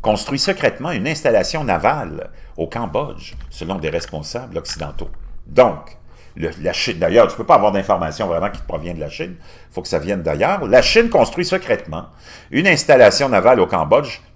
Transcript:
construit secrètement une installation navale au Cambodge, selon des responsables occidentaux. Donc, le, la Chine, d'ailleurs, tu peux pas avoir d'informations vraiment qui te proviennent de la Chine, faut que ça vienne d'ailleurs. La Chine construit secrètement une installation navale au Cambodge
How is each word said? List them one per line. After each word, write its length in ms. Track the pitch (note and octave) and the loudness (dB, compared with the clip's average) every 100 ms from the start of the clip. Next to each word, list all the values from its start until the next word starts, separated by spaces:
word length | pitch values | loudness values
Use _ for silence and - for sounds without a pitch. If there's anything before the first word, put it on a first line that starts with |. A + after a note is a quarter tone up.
construit 380 | A2 G#2+ - C3+ | 0 -2 -2 -2
secrètement 520 | - F#3+ A#2+ - D3+ | -2 0 -2 -2 -6
une 160 | F3+ D#3+ | -4 -4
installation 560 | D#3 C3+ G#2+ - D#3 | -2 2 2 0 -4
navale 680 | C3 E2+ G#2+ D3 F#2 D2+ - - - - | -2 0 0 -2 -6 -10 -14 -16 -16 -8
au 100 | E2 | -8
Cambodge, 680 | A#2 A2 A#2 D3 - - - - | -6 -6 -6 -6 -12 -14 -14 -14
selon 260 | - E2 | -12 -8
des 140 | F#2+ D#2 | -6 -4
responsables 680 | E2 - D#2 D2+ A#2+ B2+ E2 | -6 -6 -10 -10 -12 -8 -10
occidentaux. 520 | - - D2 - - - - - - | -10 -10 -8 -8 -8 -10 -12 -14 -2
Donc, 500 | D#2+ A#2+ D#2+ - - - - - | 4 4 2 -14 -20 -20 -20 -20
le, 160 | - D#2+ - | -8 -8 -6
la 120 | E2+ | -6
Chine, 240 | - - E2+ | -4 -6 -2
d'ailleurs, 280 | E2+ G#2+ - | 4 6 4
tu 80 | |
peux 80 | - | 0
pas 120 | A2+ | 4
avoir 160 | C#3 G#2 | 4 4
d'informations 560 | G2 G2 F2+ D#2+ - G2+ | 0 0 0 -2 -4 -4
vraiment 240 | E2 G2+ | -2 -4
qui 100 | - | -6
te 60 | - | -8
proviennent 280 | E2 E2+ | -8 -8
de 60 | E2+ | -8
la 80 | D2 | -10
Chine, 260 | - F2+ F#2 - - - | -10 -12 -12 -20 -20 -14
faut 100 | - | -12
que 60 | - | -4
ça 120 | E2 | -4
vienne 220 | D#2+ G2 | -2 -4
d'ailleurs. 440 | D#2+ D2 B2 G3 B2 | -4 -2 0 -2 4
La 140 | B2 | 4
Chine 280 | - A3+ A#3 | 6 4 4
construit 340 | D#3+ A#2 - | 2 2 0
secrètement 640 | E3+ F#3 - A2+ - D#2+ - - - - - | -4 -4 -2 -4 -4 -12 -12 -20 -20 -20 -4
une 160 | C3+ F#3+ | 0 2
installation 600 | D#3+ - C3+ G#2+ - C#3 | 2 6 8 8 6 2
navale 300 | G#2+ G2+ B2 | 4 6 4
au 80 | F2+ | 4
Cambodge 520 | F2+ D2+ C3+ C3+ - - | 0 2 2 2 -12 -20